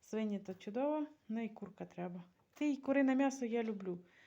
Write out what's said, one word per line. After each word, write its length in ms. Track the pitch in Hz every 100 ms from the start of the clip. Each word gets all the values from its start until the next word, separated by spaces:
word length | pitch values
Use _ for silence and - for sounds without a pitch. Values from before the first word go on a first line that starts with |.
свині 380 | - 214 214 202
то 140 | 196
чудово, 540 | 190 - 214 285 302 294 - -
ну 160 | 220
і 60 | 226
курка 360 | 214 190 - 175
треба. 380 | - 180 180 175 _ _
Те 160 | - 302
й 80 | 277
курине 380 | 269 269 269 262
м'ясо 300 | 277 262 240
я 180 | 233
люблю. 360 | 226 202 190 175 - -